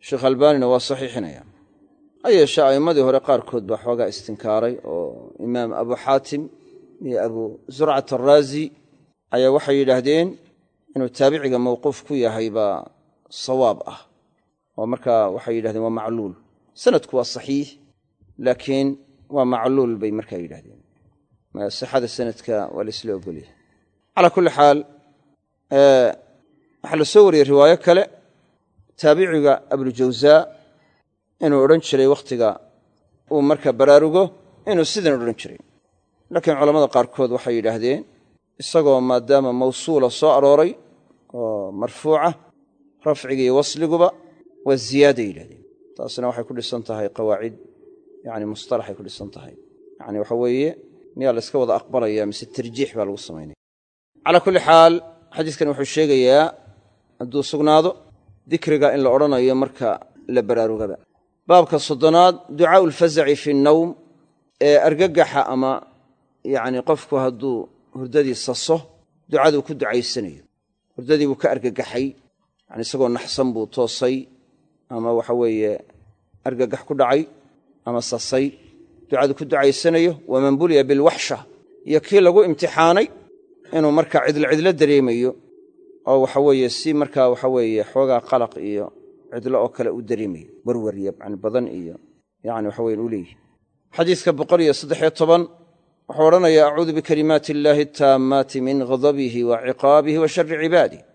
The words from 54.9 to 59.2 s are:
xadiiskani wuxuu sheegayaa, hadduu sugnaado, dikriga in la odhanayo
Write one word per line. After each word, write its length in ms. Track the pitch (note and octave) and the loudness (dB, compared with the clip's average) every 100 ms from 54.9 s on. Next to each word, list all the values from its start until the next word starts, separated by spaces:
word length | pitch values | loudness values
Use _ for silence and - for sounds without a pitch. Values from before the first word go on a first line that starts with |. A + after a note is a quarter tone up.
| E3+ - - _ | 6 -6 -20 _
xadiiskani 360 | - D#3+ C#3+ D3+ | -8 -8 -4 -4
wuxuu 200 | C#3 C3+ | -2 -4
sheegayaa, 520 | - D#3 C3+ B2+ C3+ D#3+ - _ _ _ _ _ _ | -2 2 4 4 4 4 -2 _ _ _ _ _ _
hadduu 220 | B2 C3 | -8 -6
sugnaado, 480 | C3+ D3+ D3+ D#3 E3 - _ _ _ _ _ | -4 -2 4 4 4 -4 _ _ _ _ _
dikriga 400 | E3 - D3+ C#3+ | -6 -2 2 2
in 80 | C#3 | 2
la 60 | C3 | 2
odhanayo 440 | C3 | 2